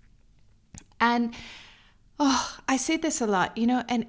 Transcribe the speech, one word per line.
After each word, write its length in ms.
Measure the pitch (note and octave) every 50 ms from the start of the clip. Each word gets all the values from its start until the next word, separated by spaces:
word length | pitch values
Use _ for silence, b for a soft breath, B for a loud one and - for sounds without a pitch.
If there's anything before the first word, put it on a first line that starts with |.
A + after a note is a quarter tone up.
| - - - - - - _ - - - - - _ _ - - - - _ -
And, 320 | A#3 A#3 A#3+ A#3+ A#3+ A#3 A#3 B B B B B B B B B B B B B B _ _ -
oh, 380 | D4 C4+ B3+ A#3+ - - - - - -
I 80 | C4+
see 200 | C4 - - D#4+
this 240 | D#4 E4 D#4 C#4+ -
a 60 | B3
lot, 300 | G#3 G3+ F#3 F3 - -
you 120 | A3 A3+ A#3
know, 160 | B3 B3 - -
and, 180 | A#3+ A#3 A3+